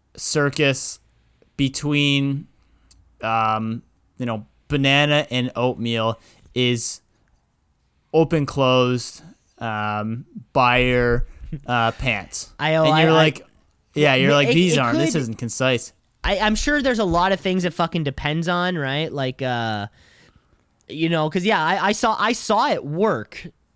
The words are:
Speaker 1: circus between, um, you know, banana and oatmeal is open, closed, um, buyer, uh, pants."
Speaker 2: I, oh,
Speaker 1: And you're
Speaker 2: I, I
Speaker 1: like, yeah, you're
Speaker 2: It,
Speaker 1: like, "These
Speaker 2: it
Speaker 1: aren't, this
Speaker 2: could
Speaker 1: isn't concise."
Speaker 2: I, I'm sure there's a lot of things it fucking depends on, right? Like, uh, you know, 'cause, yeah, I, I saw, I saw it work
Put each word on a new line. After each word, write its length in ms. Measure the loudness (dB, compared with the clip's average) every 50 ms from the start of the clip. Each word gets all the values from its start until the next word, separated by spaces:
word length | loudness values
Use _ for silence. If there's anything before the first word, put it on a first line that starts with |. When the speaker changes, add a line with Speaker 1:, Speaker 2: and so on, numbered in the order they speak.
| _ _ -14
Speaker 1:
circus 840 | -10 -6 -4 0 0 0 0 0 2 2 2 2 0 -4 -8 -8 -12 _ _ _ _ _ _ _ _ _ _ _
between, 920 | -2 -2 -2 -2 -2 -4 0 2 2 2 4 2 2 2 0 -2 -4 -8 -12 _ _ _ _ _ _ _ -20 -20 _ _ _ _ -8
um, 600 | -4 -2 0 0 0 0 0 -2 -2 -4 -6 -8 -10 _ _ _ _ _ _
you 80 | -8 -6
know, 200 | -6 -6 -6 -8 -14 _ _ _
banana 600 | -4 -2 0 2 4 4 4 4 2 2 0 0 -2
and 200 | -2 -2 -2 -2 -2
oatmeal 640 | -2 -2 -2 -2 -2 -4 -4 -2 0 0 -2 -2 -4 _ -20 _ _ -18 -8 -4
is 480 | 0 0 0 0 0 -4 -6 -8 -10 _ _ _ _ _ _ _ _ _ _ _ _ _ _ _ _ _ _ _ _ _ _ 2
open, 320 | 2 2 2 2 -2 -2
closed, 760 | -2 -2 0 2 4 4 4 4 2 0 -2 -4 -8 -12 -14 -18 -20 -20 _ _ _ _ -10
um, 640 | -8 -6 -4 -4 -4 -4 -4 -4 -4 -4 -6 -8 -10 -14 -18 -20 -10 _ 0
buyer, 760 | 2 4 4 4 4 4 4 4 4 4 2 2 2 0 -2 -8 -14 -16 -14 -14 -10 -6
uh, 260 | -4 -2 0 0 0 -2
pants." 580 | -2 -2 -2 -2 -4 -6 -8 -10 -10 -10 -10 -8 -6
Speaker 2:
I, 160 | -2 0 2
oh, 100 | 2 4
Speaker 1:
And 140 | 4 4 4
you're 80 | 6 6
Speaker 2:
I, 40 | 6
I 20 |
Speaker 1:
like, 300 | 6 4 4 0 -4 -10 _ _ _ _ _ _ _ _ _ -2
yeah, 220 | 2 2 4 4
you're 160 | 4 4 4
Speaker 2:
It, 40 | 4
Speaker 1:
like, 120 | 4 4 4
"These 240 | 4 4 4 4 2
Speaker 2:
it 60 | 2
Speaker 1:
aren't, 180 | 2 2 2 2
this 140 | 2 2 0
Speaker 2:
could 80 | 0
Speaker 1:
isn't 140 | -2 -4 -6
concise." 580 | -8 -8 -8 -4 -2 0 0 0 0 -4 -8 -16 _ _ _ _ _ -4
Speaker 2:
I, 160 | -2 -2 0
I'm 160 | 0 0 0
sure 260 | 0 0 0 0 0
there's 180 | 0 0 0 0
a 60 | 0
lot 260 | 0 2 2 2 2
of 80 | 0 0
things 240 | -2 -2 -2 0 -2
it 100 | -2 -2
fucking 300 | -2 -2 -2 -2 -4 -4
depends 460 | -4 -6 -6 -4 -4 -4 -2 -2 -2
on, 280 | -2 -2 -2 -2 -4
right? 340 | -4 -4 -4 -4 -4 -4 -4
Like, 300 | -4 -4 -6 -6 -6 -6
uh, 460 | -6 -4 -4 -4 -4 -4 -4 -6 -8 -10 _ _ _ _ _ _ _ _ _ _ _ _ _ _ _ _ _ _ _ -12
you 180 | -6 -4 -2 0
know, 200 | 0 0 0 -2
'cause, 160 | -2 -2 0
yeah, 180 | 0 0 2 2
I, 240 | 0 0 0 0
I 40 | -2 0
saw, 240 | 0 0 0 0 0
I 140 | 0 -2 -2
saw 340 | -2 -2 0 0 2 2 0
it 140 | -2 -2 -4
work 600 | -6 -4 -2 0 0 0 -2 -6 -10 -14 -18 -18 -20 -20 _ _ _ _